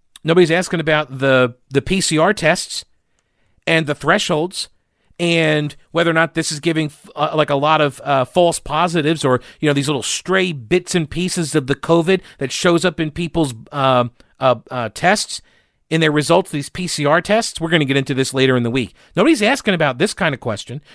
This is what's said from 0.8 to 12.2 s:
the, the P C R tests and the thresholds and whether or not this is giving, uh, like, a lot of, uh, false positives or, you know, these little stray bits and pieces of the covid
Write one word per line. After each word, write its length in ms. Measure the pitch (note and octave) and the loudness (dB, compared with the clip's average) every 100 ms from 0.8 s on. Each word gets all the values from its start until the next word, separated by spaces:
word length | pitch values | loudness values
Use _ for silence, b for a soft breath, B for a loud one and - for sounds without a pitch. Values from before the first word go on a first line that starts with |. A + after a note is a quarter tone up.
| D#3 D3+ D3+ C3+ | 0 -2 -2 -2
the, 380 | C#3 C3 B2+ - _ | 2 4 2 -2 _
the 100 | C3+ | -2
P 180 | - G3 | 0 -2
C 200 | - D#3 | 0 2
R 140 | F3 | 2
tests 520 | G#3 D#3 F#3 - - - _ _ _ _ _ _ _ - | 2 0 0 -4 -12 -14 _ _ _ _ _ _ _ -2
and 220 | E3 D3 | 0 0
the 80 | C#3+ | -2
thresholds 760 | D3 G3+ - D#3 F3 - - _ _ _ _ - | 0 0 0 -2 -2 -6 -12 _ _ _ _ -4
and 560 | E3+ E3+ D#3 D3+ D3 - _ | 0 2 2 0 -2 -8 _
whether 200 | E3 E3+ | 0 2
or 20 | |
not 220 | D#3+ E3 D#3+ | 2 0 -2
this 160 | D#3 | -4
is 80 | D3+ | -4
giving, 320 | E3 D#3+ D3+ - - - | -2 0 -2 -8 -14 -6
uh, 160 | D#3 | -2
like, 160 | D#3 D3 | 0 0
a 60 | C#3+ | 0
lot 260 | D3 D#3 | 2 2
of, 180 | D3 - | 2 -2
uh, 220 | C#3 C3+ B2+ | -2 0 2
false 340 | F#3 F3 D#3 | 2 2 0
positives 680 | - D3+ F3 E3+ D3 E3 C3+ | -4 -2 0 0 0 0 0
or, 160 | B2 B B | 0 B B
you 80 | D#3 | 0
know, 60 | |
these 140 | C#3 C#3 | 0 0
little 160 | C#3 | -2
stray 480 | - - - F#3+ F#3 | -4 -6 -2 0 0
bits 420 | D3 G#2+ F3+ F3+ | -4 -2 -2 0
and 160 | F3+ D3+ | -2 -2
pieces 460 | E3+ F3+ - D#3 D#3 | -4 -4 -2 -2 -2
of 100 | C3 | 0
the 100 | C#3 | -2
covid 460 | - E3+ E3 F#3+ | 2 2 2 0